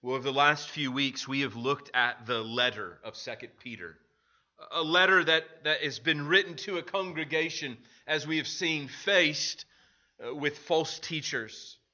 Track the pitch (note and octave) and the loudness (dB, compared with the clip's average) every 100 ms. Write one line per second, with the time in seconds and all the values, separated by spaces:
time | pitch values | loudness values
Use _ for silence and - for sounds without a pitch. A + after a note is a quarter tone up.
0 | B2 C3 B2+ C3+ C#3+ D3 - - C#3 B2+ | -2 -2 0 6 6 4 -2 -4 -2 0
1 | C#3 B2+ - C3+ C3+ A2+ A#2+ C#3 - B2+ | -2 -2 -4 -2 -2 -2 -2 -2 -2 0
2 | A#2+ A#2+ A2+ A#2+ A2 A#2 B2 G#2+ F#2+ E2 | 0 0 -4 -2 -2 0 0 0 -10 -10
3 | A2 G2+ - A2+ A#2 _ B2+ A2 F2 D#2 | -14 -12 -10 -10 -14 _ -14 -12 -12 -16
4 | _ _ _ _ _ _ - D#3+ D#3+ E3+ | _ _ _ _ _ _ -10 -4 2 4
5 | F#3 F#3+ D#3+ D#3+ D#3+ - D3+ D3+ D3 A2+ | 8 6 6 4 2 -8 -2 0 0 -2
6 | B2 D3+ D3 F3+ F3+ E3 - F3+ E3 G3 | 0 0 4 4 4 -6 -4 -4 -4 -4
7 | F#3+ D#3+ D#3 D#3+ E3 - C#3+ A#2 - - | -4 -6 -2 -2 -2 -4 -8 -10 -18 -20
8 | - D#3 C#3+ D#3+ - - F3 D#3 C3+ - | -4 -2 0 -2 -2 -4 -2 -2 -4 -6
9 | - G3 D#3+ D3 - - - _ _ _ | 2 6 6 2 -4 -6 -14 _ _ _
10 | _ _ A2+ D3 D3 D3 - D#3+ D#3 - | _ _ -8 -2 -2 -4 0 2 2 -6
11 | - D#3+ - C3 A2 - - - _ | -6 -6 -4 -6 -6 -12 -18 -20 _